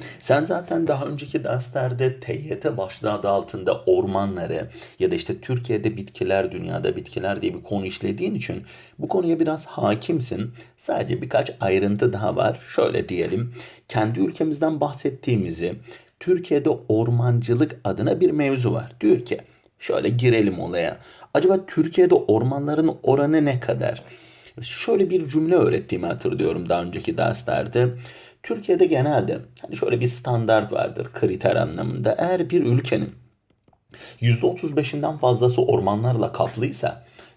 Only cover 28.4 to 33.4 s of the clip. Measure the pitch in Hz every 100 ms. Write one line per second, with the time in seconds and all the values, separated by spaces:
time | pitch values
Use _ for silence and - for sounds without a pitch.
28.4 | - 233 - 180 175 147 147 135 92 -
29.4 | - - - - - 117 123 - 127 117
30.4 | 113 110 101 - - - - - 104 -
31.4 | - - - 80 85 87 - - 170 185
32.4 | 143 170 120 127 - 107 101 - _ _